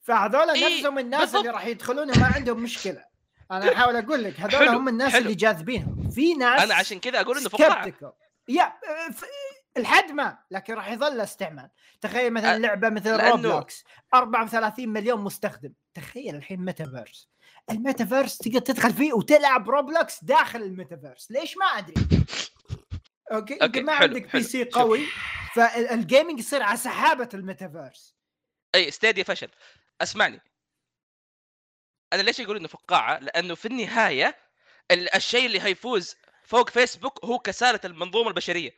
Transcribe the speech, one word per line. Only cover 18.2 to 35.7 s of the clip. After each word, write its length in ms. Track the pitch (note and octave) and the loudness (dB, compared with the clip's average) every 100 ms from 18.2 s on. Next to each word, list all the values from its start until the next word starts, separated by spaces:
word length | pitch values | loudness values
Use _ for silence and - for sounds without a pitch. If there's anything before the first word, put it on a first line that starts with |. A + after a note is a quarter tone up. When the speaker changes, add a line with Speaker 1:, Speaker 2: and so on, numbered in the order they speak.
| C4 - | 0 -4
Speaker 1:
تقدر 220 | - A#3+ | -2 -2
تدخل 320 | - C4 B3 | -2 0 0
فيه 200 | F#3 D4 | 2 0
وتلعب 580 | A#3+ - D4 C#4+ B3+ G3+ | 0 6 6 6 2 2
روبلوكس 540 | C4+ C4+ E4 D4+ - | 0 2 0 -2 -4
داخل 380 | D#3+ D4 D4 A#3 | 2 4 4 -2
الميتافيرس. 680 | G3+ F#3 F3+ E3 C#3 B2 - | -10 -12 -14 -16 -18 -20 -10
ليش؟ 260 | A#3+ D#4+ F#4 | -8 -8 -2
ما 100 | F#4+ | 0
أدري. 280 | B3 E3+ - - - - - - _ _ - _ - _ _ - | 0 -4 -2 2 4 2 -2 -10 _ _ -14 _ -16 _ _ -8
أوكي؟ 220 | A3 G#3+ | -6 -6
Speaker 2:
أوكي، 100 | C#4 | 0
Speaker 1:
يمكن 200 | - B3 | 0 0
ما 100 | C#4 | -2
Speaker 2:
حلو، 140 | D4+ C#4+ | 2 2
Speaker 1:
عندك 200 | A#3 - | 2 -4
Speaker 2:
حلو. 120 | - | -4
Speaker 1:
بي 80 | A#3 | -2
سي 160 | B3+ | -4
Speaker 2:
شوف. 140 | A#3+ A#3+ | -2 2
Speaker 1:
قوي، 280 | A#3+ A3 D4 - - - - | 4 2 -2 -8 -10 -10 -6
فالجيمنج 840 | - A#3 A3+ A#3 A#3 F3 C4 D#4+ D4 | 2 2 4 -2 -2 4 4 4 -4
يصير 240 | A3+ C#4+ | -4 -2
على 140 | G#3+ A#3 | 0 -2
سحابة 520 | B3 F#3 C#4 D4+ A#3+ | -4 0 2 2 -2
الميتافيرس. 800 | G3 F#3+ F#3 F#3+ D#3 C3+ _ _ _ _ _ _ _ _ | -8 -12 -12 -12 -14 -18 _ _ _ _ _ _ _ _
Speaker 2:
أي، 160 | F#3 E3+ | 2 2
ستيديا 340 | - A3+ G3 | 0 0 2
فشل. 240 | F#3 F#3+ - _ - _ _ _ | -2 -4 -8 _ -20 _ _ _
اسمعني. 400 | F3+ G3+ F#3+ G#2 _ _ _ _ _ _ _ _ _ _ _ _ _ _ _ _ _ | -6 0 -2 -2 _ _ _ _ _ _ _ _ _ _ _ _ _ _ _ _ _
أنا 100 | F3+ | -2
ليش 180 | G3 - | 0 -2
أقول 160 | A3 G#3 | -6 -8
إنه 120 | D#3 | -10
فقاعة؟ 500 | - - E3+ A#2+ D3+ | -16 0 0 2 -4
لأنه 360 | C3+ - F3 | -4 -4 -4
في 120 | E3+ A3 | -6 -8
النهاية 720 | B3+ G#3+ A#3 G#3+ C3+ E3+ - _ _ _ _ _ | -6 -4 0 0 2 -2 -2 _ _ _ _ _
ال-، 240 | F3 F3 | 0 2
الشيء 320 | F#3+ - A#3 B3+ | -2 0 0 0
اللي 140 | G3 | 0
هيفوز 560 | G3 | -2